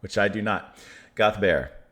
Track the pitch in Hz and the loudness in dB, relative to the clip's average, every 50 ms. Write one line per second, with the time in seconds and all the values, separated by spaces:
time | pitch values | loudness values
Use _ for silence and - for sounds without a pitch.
0 | - 95 - - 101 104 98 110 104 110 104 87 - - - - - - - - | -14 -6 -2 0 0 0 0 -2 -4 -4 -4 -4 -6 -12 -20 -20 -20 -20 -20 -20
1 | - - _ - 110 104 107 98 98 95 85 71 64 - - - - _ | -20 -20 _ 2 2 2 2 2 2 2 2 2 0 -6 -12 -20 -20 _